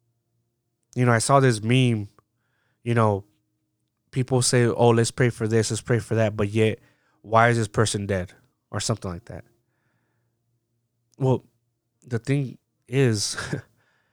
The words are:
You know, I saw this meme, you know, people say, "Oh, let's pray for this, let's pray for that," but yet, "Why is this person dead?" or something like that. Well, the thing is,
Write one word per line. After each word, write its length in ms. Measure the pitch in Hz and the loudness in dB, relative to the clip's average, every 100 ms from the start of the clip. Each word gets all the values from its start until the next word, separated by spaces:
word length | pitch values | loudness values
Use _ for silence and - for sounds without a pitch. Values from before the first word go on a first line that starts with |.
| _ _ _ _ _ _ _ _ _ | _ _ _ _ _ _ _ _ _
You 100 | 123 | -2
know, 80 | 123 | 2
I 60 | 117 | 2
saw 200 | - 139 | 4 4
this 240 | 131 110 | 4 0
meme, 460 | 110 127 127 110 101 _ _ _ _ _ _ _ | 0 2 2 0 -6 _ _ _ _ _ _ _
you 120 | 120 | -2
know, 300 | 117 110 98 - _ _ _ _ _ _ _ _ | 2 2 0 -6 _ _ _ _ _ _ _ _
people 300 | 131 123 127 | -8 -2 0
say, 240 | 120 127 | 2 2
"Oh, 240 | 120 - 120 | 2 2 4
let's 220 | 113 113 | 4 0
pray 180 | - 123 | 0 -2
for 180 | - 110 | -2 -2
this, 240 | 113 107 | 0 0
let's 120 | 110 | -4
pray 160 | - 120 | -2 -4
for 160 | - 110 | -2 -2
that," 180 | 110 | -2
but 140 | 107 104 | -2 -4
yet, 320 | 110 110 101 _ _ _ _ | 0 0 0 _ _ _ _
"Why 300 | 101 110 117 | 0 2 4
is 80 | 117 | 2
this 100 | 110 | -2
person 380 | - 110 107 101 | -2 -2 -2 -4
dead?" 260 | 95 87 - _ _ _ | -6 -6 -16 _ _ _
or 80 | 104 | -8
something 300 | - 110 95 | -6 -6 -6
like 160 | 87 - | -12 -14
that. 180 | 90 - _ _ _ _ _ _ _ _ _ _ _ _ _ _ _ _ _ | -18 -20 _ _ _ _ _ _ _ _ _ _ _ _ _ _ _ _ _
Well, 260 | 131 123 - _ _ _ _ _ - | -2 -2 -4 _ _ _ _ _ -10
the 120 | 117 | -8
thing 380 | - 143 127 - _ _ _ | -4 -4 -4 -10 _ _ _
is, 480 | 127 131 104 - - - 147 - _ _ _ _ | 0 2 0 -4 -8 -8 -10 -10 _ _ _ _